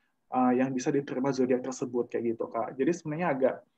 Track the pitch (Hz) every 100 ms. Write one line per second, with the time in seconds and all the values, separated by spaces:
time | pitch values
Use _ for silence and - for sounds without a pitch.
0 | _ _ - 127 127 123 135 127 156 139
1 | 135 131 135 131 127 127 131 127 131 120
2 | 117 113 117 113 123 113 107 127 135 175
3 | 151 151 175 135 131 - -